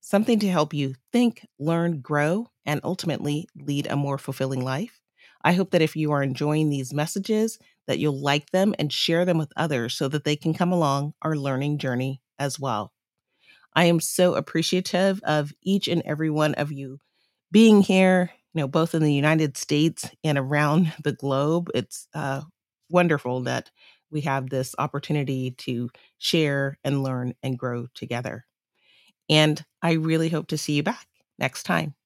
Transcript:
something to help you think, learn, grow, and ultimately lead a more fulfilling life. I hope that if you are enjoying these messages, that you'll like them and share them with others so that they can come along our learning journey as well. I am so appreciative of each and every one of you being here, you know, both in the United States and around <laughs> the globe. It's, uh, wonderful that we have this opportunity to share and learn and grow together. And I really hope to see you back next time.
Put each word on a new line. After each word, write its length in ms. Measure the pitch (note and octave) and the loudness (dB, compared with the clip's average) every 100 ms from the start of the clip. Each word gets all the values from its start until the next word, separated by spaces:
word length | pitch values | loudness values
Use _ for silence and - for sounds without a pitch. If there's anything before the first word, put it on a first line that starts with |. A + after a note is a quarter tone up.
something 380 | - G3+ A3 A#3 | 0 0 2 2
to 80 | G3+ | 2
help 260 | F3+ D3+ | 0 0
you 200 | D3 C3+ C3 _ | -2 -4 -6 _
think, 340 | A#3+ A#3+ - - _ | 2 2 0 -18 _
learn, 420 | D3 E3 E3+ D#3+ | -2 0 0 -2
grow, 500 | B2+ D3 D3 F#3+ A#3 _ | -2 0 2 0 -4 _
and 160 | - D3 | -6 -4
ultimately 640 | - F#3 - C#3+ C#3+ D3 - - | -4 -4 -4 -4 -2 -4 -6 -12
lead 300 | C#3 C#3+ - | -6 -4 -2
a 100 | C#3+ | -2
more 220 | C#3 C3+ | -2 -4
fulfilling 440 | - C3+ C3+ C3 | -6 -4 -4 -2
life. 380 | C3 C3 A3+ _ _ _ - _ | -4 -4 -6 _ _ _ -20 _
I 100 | - | 0
hope 180 | F3 F#3+ | 2 2
that 120 | - | 2
if 140 | D#3 D#3 | 2 0
you 160 | D3+ | 0
are 100 | D3 | 0
enjoying 480 | C#3 C3 D3 D3+ D#3 | 0 -2 -2 0 0
these 220 | C#3+ B2+ | 0 -4
messages, 680 | C#3+ D#3 - G3 G#3+ A3 - _ _ - | -4 -4 -4 -2 0 0 -4 _ _ -6
that 120 | - | -2
you'll 220 | D3+ C3+ | 0 0
like 300 | C#3+ C#3+ - | 0 0 0
them 240 | F#3 G3 - | 2 2 0
and 140 | D3 | -4
share 320 | - - E3 | -2 0 2
them 140 | F3+ E3 | 2 0
with 140 | D3+ - | -2 -4
others 380 | D#3+ C#3 A#2 | -2 -2 -2
so 140 | - C#3 | -4 -2
that 160 | D3 | -2
they 120 | D3+ D3+ | -2 -2
can 180 | E3 | -2
come 180 | D#3 F3 | 0 0
along 420 | F3+ D3+ C#3 C#3+ - | 2 0 0 -4 -6
our 140 | D#3 D#3 | -6 -4
learning 420 | C#3 C3 C#3+ D3 | -4 -2 -2 -2
journey 420 | C#3 B2 C3 C3+ _ _ | -2 -4 -4 -8 _ _
as 200 | C#3 C3 | -8 -4
well. 340 | C#3 G#2+ G#2 _ _ _ _ _ _ _ _ - | -4 -4 -6 _ _ _ _ _ _ _ _ 2
I 80 | |
am 160 | E3+ E3+ | 4 4
so 340 | - - F3+ | 0 2 2
appreciative 880 | - D#3 E3 D#3+ F#3 F#3 F3+ G3 F#3+ | 2 -2 -4 0 -2 0 0 0 0
of 300 | - D3+ D3 - | -2 -2 -2 -8
each 240 | F#3 G3 - | -2 -2 0
and 160 | E3+ - | -2 -2
every 240 | D3 D#3+ | -4 -2
one 240 | D3+ D3+ | 2 0
of 180 | - D3 | 0 -4
you 260 | C#3+ C3+ C#3 _ _ _ _ _ | -6 -12 -14 _ _ _ _ _
being 300 | G3+ A3+ G#3 | 8 10 10
here, 480 | F#3+ F#3 F#3+ F#3 F3+ - _ | 8 6 6 6 2 -6 _
you 80 | E3 | -4
know, 60 | C#3 | 0
both 260 | D#3+ E3 | 0 2
in 80 | E3 | 2
the 100 | D#3 | 2
United 460 | C#3+ D3 D#3+ D#3 - | 4 4 4 0 -2
States 520 | - D3 D#3+ - - - | -2 2 2 0 -14 -6
and 140 | D#3+ C#3+ | -2 0
around 560 | C3 D3 D3 D#3 E3+ - | 0 0 2 4 2 0
<laughs> 60 | |
the 80 | D3+ | -6
globe. 580 | - C#3 C3+ D3 E3 F3 | -4 -2 0 0 0 -2
It's, 340 | - A#2 - - | -4 -6 -12 -14
uh, 260 | - C#3 C3+ D#3 _ _ _ _ | -8 -6 -6 -10 _ _ _ _
wonderful 540 | F3+ F3 D3 B2+ B2+ | 2 4 2 0 -4
that 280 | B2+ B2+ - _ - _ _ | -2 -4 -6 _ -20 _ _
we 120 | D#3 | -6
have 260 | C#3+ C3+ C3 | -2 -4 -2
this 260 | C3+ C3 - | -4 -6 -4
opportunity 720 | D3 C#3+ - D3+ C3+ C3 B2+ | -6 -6 -4 -2 -2 -4 -6
to 400 | B2+ - A#2+ A#2+ _ _ _ | -8 -8 -6 -6 _ _ _
share 600 | - E3+ D3+ C#3 C#3 C#3+ | 0 2 2 0 -2 -4
and 180 | C#3+ C#3 | -2 -2
learn 320 | C3+ B2+ B2 - | 0 -2 -4 -6
and 160 | C3+ B2 | -6 -6
grow 300 | C3 A#2+ B2 | -6 -6 -10
together. 520 | - B2 A#2+ B2 A#2+ - _ _ _ _ _ _ _ _ | -12 -8 -6 -6 -10 -14 _ _ _ _ _ _ _ _
And 340 | D3+ D3+ D3+ - _ | 4 4 2 -6 _
I 100 | E3+ | 0
really 360 | E3 D#3+ D#3+ E3 | 0 0 0 0
hope 200 | E3 - | -2 -4
to 100 | D#3 | -8
see 160 | - | -2
you 80 | D3 | -2
back 240 | D#3 B3 - _ _ - | 0 -4 -12 _ _ -6
next 260 | C3 - | -6 -6
time. 300 | - F3 D3+ - | -4 -2 -2 -10